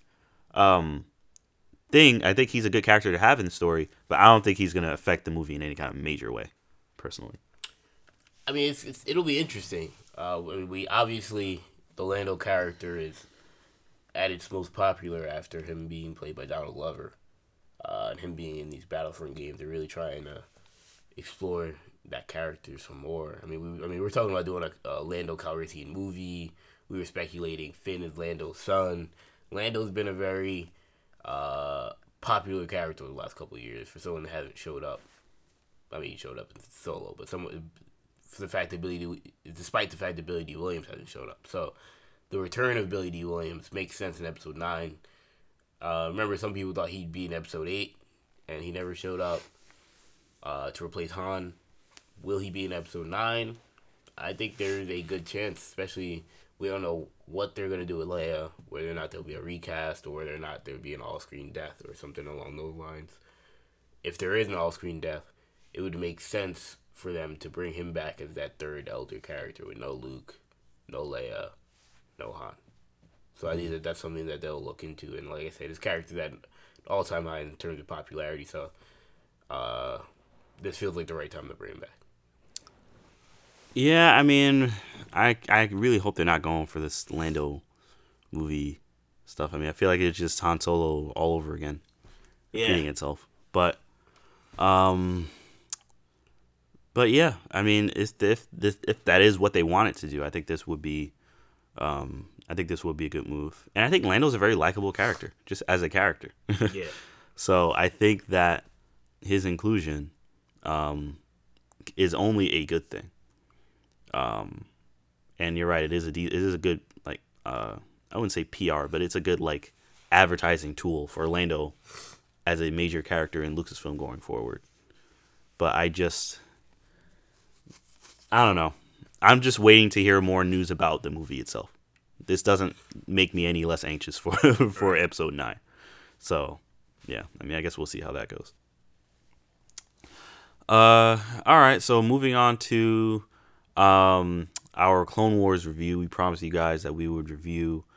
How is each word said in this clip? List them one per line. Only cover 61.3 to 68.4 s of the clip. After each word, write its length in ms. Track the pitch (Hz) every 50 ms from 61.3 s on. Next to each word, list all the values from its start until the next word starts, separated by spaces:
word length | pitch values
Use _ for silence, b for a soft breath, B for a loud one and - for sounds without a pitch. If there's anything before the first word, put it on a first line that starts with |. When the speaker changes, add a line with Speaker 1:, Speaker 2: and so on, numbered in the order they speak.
| 69 71 71 -
Speaker 2:
death 300 | - - 76 73 71 _ -
or 80 | - -
something 320 | - - 71 71 71 73
along 280 | 73 76 71 71 73 71
those 200 | 78 78 80 80
lines. 360 | 80 78 78 78 78 78 78 - _ _ _ _ _ _ _ _ _ _ _ _ _ _ _ _ _ -
If 140 | 87 82 -
there 160 | 95 90 98
is 120 | 110 110
an 60 | 101 98
all-screen 460 | 87 85 85 82 - - 87 82 80
death, 240 | 78 80 76 76 - _ _ _ _ _ _ _ _ _ -
it 80 | -
would 160 | 92 95 82
make 220 | 85 87 85 85 -
sense 560 | - - - 104 98 92 82 - - - - _ _ _ _
for 180 | - - 92 87
them 220 | 82 80 78 78
to 120 | 76 - 80
bring 240 | - 85 90 87 82
him 200 | 87 87 87 82
back 280 | 82 78 76 - -
as 140 | 71 76 80
that 240 | -